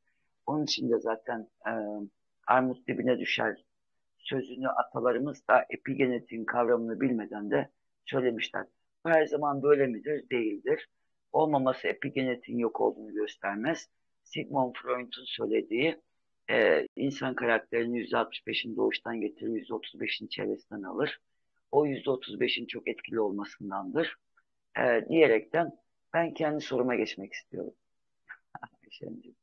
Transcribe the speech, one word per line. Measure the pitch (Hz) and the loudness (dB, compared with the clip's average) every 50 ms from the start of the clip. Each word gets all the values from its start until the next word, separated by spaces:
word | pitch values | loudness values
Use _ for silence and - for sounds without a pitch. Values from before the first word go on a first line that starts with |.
| _ _ _ _ _ _ _ _ - | _ _ _ _ _ _ _ _ -6
onun | - 143 151 151 | -4 -2 -2 -2
için | 151 - - 127 120 | -2 -2 -2 0 0
de | 117 110 | 0 0
zaten, | - 113 110 - - - 120 113 107 - _ _ - | 0 -2 -4 -4 -4 -6 -6 -6 -8 -12 _ _ -6
e, | 107 113 117 107 104 107 104 104 101 _ _ _ _ _ _ - | -4 -4 -4 -4 -6 -6 -8 -10 -12 _ _ _ _ _ _ 2
armut | - 120 131 131 127 127 - - | 4 4 4 4 2 -2 -4 -4
dibine | - 123 - - 127 123 - | -6 -2 0 2 2 2 2
düşer | - - - - 113 107 - - _ _ _ _ _ _ _ _ _ _ _ | 0 -2 0 0 0 0 -2 -4 _ _ _ _ _ _ _ _ _ _ _
sözünü | _ - - 139 131 127 - 123 131 131 127 | _ -8 -4 -4 -4 -4 -6 -8 -4 -2 -2
atalarımız | - 117 123 - - 123 117 123 120 120 135 147 139 - - | 0 0 0 0 -2 0 2 2 2 2 0 -4 -6 -6 2
da | - 127 123 - - | 6 6 6 6 2
epigenetiğin | - - - 135 131 - 135 127 123 117 117 - 113 113 110 | -6 -8 -4 -4 0 2 2 2 2 -2 -4 -6 -8 -8 -4
kavramını | - - 120 120 117 123 120 117 113 110 - | -2 0 2 4 4 4 2 2 -2 -2 0
bilmeden | 135 131 123 110 104 - 107 104 104 104 | 0 2 2 0 -2 -4 -6 -6 -4 0
de | - 139 131 - _ _ _ _ _ _ - | 0 0 0 -2 _ _ _ _ _ _ -10
söylemişler. | - 147 135 127 123 113 107 - - - 95 95 - _ _ _ _ _ _ - | -4 0 2 2 2 0 0 -4 -4 -4 -6 -6 -8 _ _ _ _ _ _ 0
Bu | 165 | 4
her | 165 160 151 | 4 4 4
zaman | - - 143 147 147 139 139 127 | 4 0 0 0 0 0 2 6
böyle | 147 147 139 139 | 6 6 6 6
midir? | 127 117 104 110 143 151 135 - - | 2 0 -4 -4 -4 -4 -4 -4 -2
Değildir. | 131 120 113 107 104 101 - 123 151 151 - _ _ _ _ _ _ _ _ _ | -2 0 0 0 -2 -2 0 0 -2 -2 -2 _ _ _ _ _ _ _ _ _
Olmaması | - 147 160 156 147 135 131 131 127 - - | 2 2 4 4 4 4 4 2 2 2 0
epigenetiğin | 85 - - - 139 143 139 131 127 123 123 - - 117 120 | -2 -2 -2 -4 -4 -2 0 0 0 -2 -4 -4 -6 -2 0
yok | 117 113 - - | 0 0 2 2
olduğunu | 110 110 107 - 110 107 104 | 2 2 2 0 -10 -8 -4
göstermez. | 107 104 104 - - - 98 101 104 113 151 165 - - _ _ _ _ _ _ _ _ | -4 -4 -4 -6 -6 -6 -4 -4 -2 -2 -2 -2 -4 -6 _ _ _ _ _ _ _ _
Sigmund | - - - - - 143 139 131 123 123 | -10 -8 -8 -6 -2 0 0 0 0 -2
Freud'un | - - 127 127 123 123 120 - 123 131 | -8 -4 -4 -4 -4 -4 -10 -12 -14 -12
söylediği, | - - 117 110 104 110 113 - - - 120 143 165 156 - _ _ _ _ _ _ _ _ - - | -10 -6 -4 -2 0 0 0 0 0 0 0 2 0 0 -2 _ _ _ _ _ _ _ _ -4 0
e, | 110 117 110 95 80 76 - - - | 4 4 6 6 6 4 2 -2 -4
insan | - 120 139 131 - 139 131 127 | -2 -2 -2 -2 -2 -4 -4 -4
karakterinin | - 123 117 113 110 - - - 117 117 117 120 | -2 0 2 2 0 0 -2 -2 -2 -2 0 -2
yüzde | 120 107 - - | -4 -4 -2 0
altmış | 117 110 - - - - | 0 0 -2 -4 -12 -8
beşini | 110 107 - - 117 110 | -6 -6 -4 -4 -4 -2
doğuştan | 107 110 110 110 - - 117 117 113 | 0 0 0 0 -2 -6 -6 -6 -4
getirir, | 117 104 - - 110 110 | -4 -6 -6 -6 -6 -4
yüzde | 113 107 - - 117 | -4 -4 -6 -6 -8
otuz | 110 - - - - | -8 -8 -10 -10 -8
beşini | - 107 - - 110 107 | -6 -6 -4 -6 -6 -8
çevresinden | - - 104 104 104 101 - - 107 104 95 | -6 -4 -4 -4 -4 -4 -8 -12 -10 -10 -8
alır, | 92 92 104 143 - - - _ _ _ _ _ _ _ _ _ - | -6 -2 -2 -2 -2 -4 -8 _ _ _ _ _ _ _ _ _ 2
o | - 143 151 | 4 4 4
yüzde | 147 135 120 - 143 | 4 0 -2 0 -2
otuz | 131 127 - - 104 - | -2 -2 -2 -8 -4 -2
beşin | 127 120 - - 120 | 0 0 0 -2 -6
çok | - - 120 - | -8 -10 -8 -6
etkili | 107 113 - - - 117 113 | -6 -6 -6 -8 -6 -2 0
olmasındandır, | 107 101 98 101 101 - - - - 98 95 98 98 92 - 151 165 - - _ _ _ _ _ _ _ _ _ _ _ - | 0 0 -2 -4 -6 -8 -12 -12 -10 -6 -6 -6 -6 -4 -2 -2 -2 -2 -4 _ _ _ _ _ _ _ _ _ _ _ -2
e, | 113 117 123 120 113 - - | 0 2 4 4 2 2 2
diyerekten | 156 165 156 127 113 107 - - - 160 170 - - _ _ _ _ _ _ _ - | 6 6 8 8 6 4 2 0 0 0 0 0 -4 _ _ _ _ _ _ _ 0
ben | 165 170 160 - | 0 0 0 -2
kendi | - 160 151 151 151 143 | -2 -2 -2 -2 -2 -4
soruma | - 131 127 123 127 123 | -2 0 0 2 2 2
geçmek | 104 107 - - - 95 - - | 0 0 -2 -2 -10 -12 -12 -14
istiyorum. | - - _ - 92 90 - - _ _ _ _ _ _ _ _ _ _ - - - _ _ - | -16 -16 _ -10 -8 -8 -8 -10 _ _ _ _ _ _ _ _ _ _ -20 -20 -20 _ _ -18
<laughs> | - - - _ _ _ | -16 -16 -16 _ _ _
Ayşemciğim. | - - - - - - - - - - _ | -20 -18 -14 -14 -12 -12 -14 -16 -20 -20 _